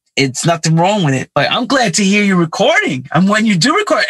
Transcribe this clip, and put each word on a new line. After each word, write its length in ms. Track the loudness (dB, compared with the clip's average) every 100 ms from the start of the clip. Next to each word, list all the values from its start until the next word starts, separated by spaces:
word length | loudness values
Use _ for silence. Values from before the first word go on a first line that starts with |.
| _ -4
it's 280 | -4 -2 -2
nothing 300 | -2 0 2
wrong 280 | 2 0
with 100 | 0
it. 160 | -2 -2
But 160 | -2 -2
I'm 160 | -2 -2
glad 260 | 0 0 0
to 80 |
hear 200 | 0 2
you 120 | 2 2
recording. 720 | 0 0 0 2 -2 -6 -4
And 160 | 0 2
when 160 | 2 2
you 100 | 2
do 220 | 2 0
record, 260 | 0 -2